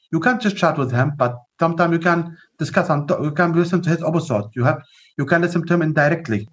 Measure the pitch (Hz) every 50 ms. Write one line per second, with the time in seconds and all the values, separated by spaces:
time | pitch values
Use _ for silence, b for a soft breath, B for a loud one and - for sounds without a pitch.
0 | _ _ 160 160 - 247 254 214 214 208 196 - 185 160 147 147 131 117 117 120
1 | 135 147 147 - 127 120 120 - - _ _ _ 165 165 170 165 175 165 165 170
2 | 165 180 170 170 165 170 165 B B B B - 160 147 - 190 170 175 156 143
3 | 147 143 - - 143 151 147 180 175 170 165 170 175 170 190 175 - 151 170 170
4 | 170 160 165 165 - - 120 104 104 110 - 127 120 143 156 151 B B B B
5 | B B B - 139 - 175 170 175 170 175 175 151 - 175 170 160 156 151 156
6 | 143 147 165 165 - - 110 101 104 -